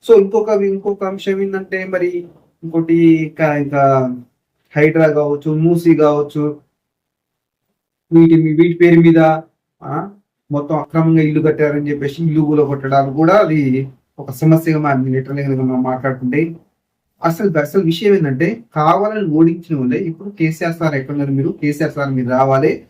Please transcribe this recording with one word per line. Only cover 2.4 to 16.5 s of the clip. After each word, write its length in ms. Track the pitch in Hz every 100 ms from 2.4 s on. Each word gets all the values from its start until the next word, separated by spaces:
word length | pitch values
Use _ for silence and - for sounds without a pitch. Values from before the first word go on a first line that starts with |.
| _ _
ఇంకోటి 520 | 165 165 165 165 165 160
ఇంకా, 420 | 156 151 156 147
ఇంకా 580 | 143 143 139 131 127 123 - _ _ _ _ 151
హైడ్రా 320 | 156 160 156
కావచ్చు, 480 | 147 147 143 160 156
మూసీ 400 | 165 170 170 151
కావచ్చు, 600 | 151 147 147 151 147 147 _ _ _ _ _ _ _ _ _ _ _ _ _ _ _
వీటి, 220 | 165 165 160
వీటి 380 | 156 156 175
పేరు 260 | 170 170 165
మీద, 200 | 165 160 160 160 - _ _ _
ఆ, 260 | 139 147 196 202 _ _ _
మొత్తం 240 | 143 147 156
అక్రమంగా 460 | 147 165 160 160
ఇల్లు 200 | 151 151
కట్టారని 500 | 151 151 151 147 147
చెప్పేసి 320 | 143 139 151
ఇల్లు 180 | 165 151
కూలగొట్టడాలు 720 | 147 151 139 139 135 139 139
కూడా 220 | 139 160
అది 540 | 202 180 156 139 127 135 _ _ -
ఒక 120 | 139
సమస్యగా 480 | - 160 160 160 156
మారింది. 300 | 147 135 131
లిటరల్లీ 340 | 131 131 139
కనుక 160 | 139 135
మనం 240 | 131 127
మాట్లాడుకుంటే 720 | 127 127 135 127 127 139 165